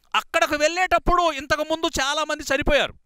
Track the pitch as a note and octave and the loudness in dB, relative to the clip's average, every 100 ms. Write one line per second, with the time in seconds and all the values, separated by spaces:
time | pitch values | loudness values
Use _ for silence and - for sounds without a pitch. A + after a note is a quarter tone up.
0 | _ G#3+ - E4 E4 D4+ D4+ F4 F#4 E4+ | _ -4 -2 0 0 2 0 0 0 0
1 | - F4 E4+ C#4 C#4+ D4+ D4+ D#4+ E4 - | 2 2 2 0 -2 -2 -2 -2 -2 -2
2 | C4+ D4+ D4+ D4+ C#4+ C4+ D4 C#4+ D3+ - | -2 -2 -2 -4 -2 -2 2 2 0 -6